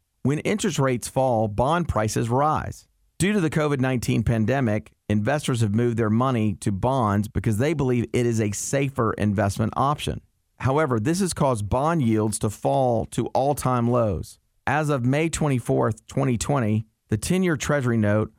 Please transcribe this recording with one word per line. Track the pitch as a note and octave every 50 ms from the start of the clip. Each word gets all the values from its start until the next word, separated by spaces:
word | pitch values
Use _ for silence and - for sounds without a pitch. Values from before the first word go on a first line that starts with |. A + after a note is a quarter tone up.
| _ _ _ _
When | - B2+ D3 D#3
interest | - E3 G#3 G3+ - A3 F3 D3
rates | C3+ C3 B2+ A2 - -
fall, | - C3+ C3 C3 A#2+ A2 A2+ G#2+
bond | G#2 G#2 B2 C#3+ E3 F3 E3 -
prices | - A2 G#2+ A2 - - A#2+ A2+
rise. | A#2+ C3+ D3 D#3 D3 F#2 - G1+ - - - _ _ _ _ _ _ -
Due | E3 G3 G#3+
to | G#3
the | D#3+ D3+
covid | - D#3+ D3+ D3+ C#3+ C3
nineteen | C3 C3 C3 A#2+ - - C3 B2
pandemic, | G#2+ - A#2 A2+ A2 G#2 C3 C#3+ C3 G#2+ G#2 G#2+ - - _ _ _ -
investors | G#2+ G#2+ G#2 B2+ C#3+ D3+ D3+ - C3 A2+
have | A2+ G#2 G2+
moved | A2+ A#2+ A#2+ A#2 A2
their | A2+ G#2+
money | A2 A#2 B2+ C3+ B2+ A2+ A2 G#2+ F#2 -
to | - G#2
bonds | G2+ F#2 F2 B2+ C3+ C3+ A2+ G#2 G2+ G#2 G2+ -
because | - G#2+ - A#2 G#2+ G2+
they | C3+ D#3 E3+
believe | C#3+ C#3 B2+ B2 A#2+ A2 - -
it | B2 A#2+ A#2+
is | A2+ A2
a | G#2+ G#2
safer | G2 - - - - C#3 C#3+ C3+ - - A2+ G#2+ -
investment | - G#2 G#2 G2 G#2 G2+ G2+ - - A2 A2 -
option. | - C3 C#3 D3 - - - - - - _ _ _ _ _ _ -
However, | - C3 C3+ D3+ D#3+ B2 B2 A2
this | G#2 D3+ E3+ F#3
has | G3+ E3+ -
caused | - E3+ C3+ B2 G#2 G#2 F#2+
bond | - B2+ C#3+ D#3+ E3+ E3 B2+
yields | A2+ A2 G#2+ G#2+ A2 G#2 -
to | A2+ G#2+
fall | G2+ - - C#3 C#3 C#3 C3 B2 A#2 G#2+ D#2 -
to | - - - -
all-time | - A2+ C3+ C#3+ C#3+ - - C3 B2+ A#2+ A#2 A#2+
lows. | B2 A#2+ A#2 G#2+ F#2 - - - - _ _ _ _ _ - -
As | C3+ D3+ D#3 D3
of | D3 C3 A#2+
May | B2+ C3+ D3+ E3 E3
twenty-fourth, | - - D#3+ D3 C3+ A#2+ - - C3+ C3 B2+ A#2 A2 - _
twenty | _ - C3+ C#3 C3+ A#2+ G#2+
twenty, | - - C#3+ C3+ A#2 G#2 A2 G#2+ A2 _ _ _ _ -
the | A2 G#2
ten-year | - - F3 F#3 F#3+ F3+ D#3 A#2+
Treasury | - - D3 D3 B2 B2 A#2 A2+
note | G#2 G#2 G#2 G#2+ - - _